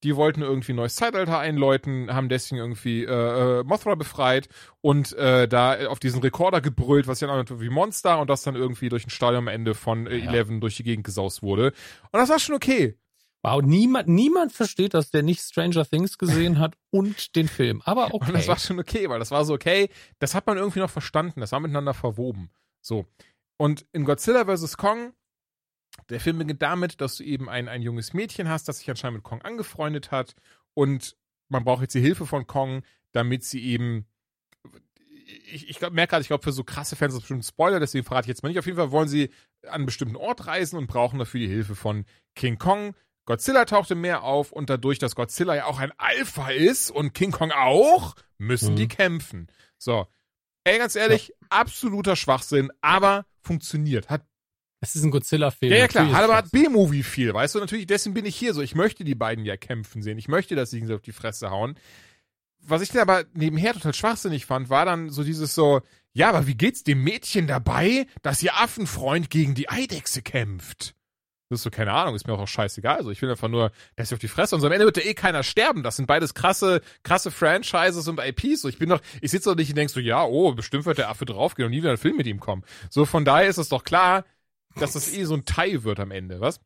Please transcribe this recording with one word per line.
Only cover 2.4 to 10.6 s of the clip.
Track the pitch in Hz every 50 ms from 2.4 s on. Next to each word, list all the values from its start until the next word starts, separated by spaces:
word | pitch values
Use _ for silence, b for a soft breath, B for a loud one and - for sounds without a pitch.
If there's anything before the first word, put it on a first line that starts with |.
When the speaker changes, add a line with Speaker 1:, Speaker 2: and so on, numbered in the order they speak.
| - - - 123
Speaker 1:
irgendwie, | 117 120 120 104 - 123 117 113 117
äh, | - 127 120 117 117 120 127 123 127 123 123
äh, | 123
Mothra | 131 180 214 - 214 202
befreit | 160 156 - - - 139 127 127 131 135 - B B B B B B
und, | _ 151 143 147 139 - -
äh, | - 143 131 127 127 123 113
da | 120 123 123 127 135 104 135 123
auf | 135 127
diesen | - 131 120 131
Rekorder | 120 131 - - 170 185 185 170
gebrüllt, | 127 147 123 - 131 123 143 143 135 123
was | 131 -
ja | - 139
auch | 139 135 127 113 127 117
wie | 113 117
Monster | 123 147 180 214 202 - - 185 170 160
und | 147 131
das | 143 135 -
dann | 143 131
irgendwie | 123 127 127 123 - - 123
durch | 117 120 - -
ein |
Stadion | - - - 120 120 123 120
am | 117
Ende | 101 113 113 113 107
von, | 107 - - 113 113 113
äh, | 117 117 120
Speaker 2:
Ja. | 113 120
Speaker 1:
Eleven | 120 120 113 104 113 110